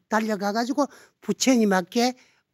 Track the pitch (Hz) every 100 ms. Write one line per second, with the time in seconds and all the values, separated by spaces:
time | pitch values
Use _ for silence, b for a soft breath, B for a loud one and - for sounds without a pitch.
0 | - 220 220 202 202 214 240 294 269 b
1 | b b - - 262 247 214 190 175 240
2 | 247 254 _ _ _